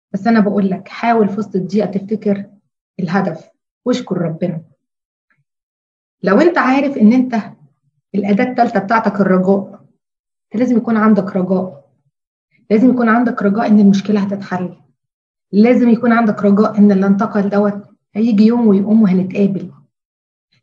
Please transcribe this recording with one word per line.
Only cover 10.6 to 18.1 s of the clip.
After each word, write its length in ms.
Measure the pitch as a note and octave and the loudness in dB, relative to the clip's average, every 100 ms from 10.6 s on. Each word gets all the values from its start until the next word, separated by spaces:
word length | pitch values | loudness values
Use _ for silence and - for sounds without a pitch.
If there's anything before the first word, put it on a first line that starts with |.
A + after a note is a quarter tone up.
لازم 160 | B3 A#3 | 0 0
يكون 200 | A3+ A3 | 0 0
عندك 380 | A3 G3+ F#3 F#3+ | 2 2 0 -4
رجاء، 540 | F3+ F#3 - - _ _ _ _ _ _ _ _ _ | -2 -2 -4 -12 _ _ _ _ _ _ _ _ _
لازم 200 | G#3+ B3+ | 2 2
يكون 200 | B3 A#3 | 2 0
عندك 340 | A#3 A#3 - | 0 0 -2
رجاء 240 | G3+ G#3+ A3+ | -2 -2 2
إن 120 | G#3 | 4
المشكلة 400 | G3+ G3 - G#3 | 4 2 0 -2
هتتحل، 580 | G3 G3 - F#3 F3 - _ _ _ _ _ _ _ | -2 -8 -8 -8 -8 -12 _ _ _ _ _ _ _
لازم 380 | G3 A#3 B3 A#3+ | 2 4 4 2
يكون 220 | A3 A#3 | 2 2
عندك 320 | A#3 A3 - | 0 0 0
رجاء 340 | G3+ G3+ G#3+ G#3 | 2 2 2 4
إن 140 | G#3 | 4
اللي 140 | F#3+ G3 | 4 2
انتقل 420 | G3 G#3+ G#3+ G3+ | 0 0 -2 -2
دوت 340 | G3+ G#3 G3+ - _ _ | 0 0 -4 -12 _ _